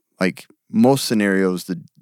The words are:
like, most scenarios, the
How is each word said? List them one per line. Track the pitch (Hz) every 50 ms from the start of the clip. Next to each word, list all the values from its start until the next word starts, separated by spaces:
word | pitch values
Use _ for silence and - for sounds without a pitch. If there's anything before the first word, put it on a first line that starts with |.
| _ _ _ _
like, | 95 92 - - - _ _ _ _ _
most | - 113 117 127 135 135 -
scenarios, | - 123 107 104 101 95 95 95 92 92 85 -
the | - 90 82 - - _ _